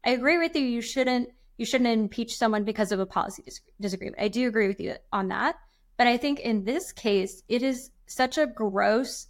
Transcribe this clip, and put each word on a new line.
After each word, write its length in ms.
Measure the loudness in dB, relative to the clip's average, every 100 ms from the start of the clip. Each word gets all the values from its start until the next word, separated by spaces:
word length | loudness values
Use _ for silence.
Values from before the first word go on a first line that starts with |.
I 80 | 0
agree 260 | 2 4 4
with 180 | 2 0
you. 80 |
You 180 | 0 -2
shouldn't, 480 | -2 0 2 2 0 _ _ _
you 80 | -2
shouldn't 240 | 2 4
impeach 480 | 2 0 -2 -8 0
someone 260 | 2 2
because 280 | -2 -2 0
of 80 | 0
a 60 | -2
policy 380 | -2 -4 -6
dis-, 180 | -16 -20 _ _
disagreement. 420 | -6 -6 -8 -4
I 80 | -2
do 180 | 0 0
agree 200 | 2 0
with 120 | 0
you 160 | -6 -8 _
on 160 | -4 -2
that. 300 | 0 -2 -4 -12 _ _ _
But 100 | 2
I 100 | 4
think 220 | 0 -2
in 240 | 0 -2
this 280 | 0 -4 -4
case, 520 | -4 0 2 0 -8 _
it 120 | 0
is 300 | 0 -2 -8 _ _
such 300 | -2 0 2
a 100 | 0
gross 800 | 0 -2 2 4 2 0 -8